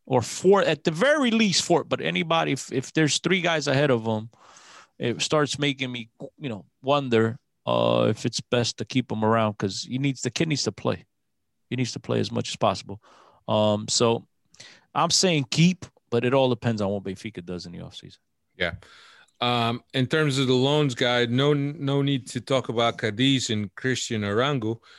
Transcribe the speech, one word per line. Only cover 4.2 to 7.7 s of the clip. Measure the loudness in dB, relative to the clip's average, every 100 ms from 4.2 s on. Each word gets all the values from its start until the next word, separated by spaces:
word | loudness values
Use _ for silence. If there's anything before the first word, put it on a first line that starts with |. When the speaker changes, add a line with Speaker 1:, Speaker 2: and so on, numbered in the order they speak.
| -4 _ -20 -20 -20 -20 -20 -6
Speaker 1:
it | -4 -2
starts | 0 0 0 0
making | -2 -2 -6
me, | -8 -12 -16 -18 -12
you | -10
know, | -10 -14 _
wonder, | 0 0 4 4 2 0 _ _
uh, | -2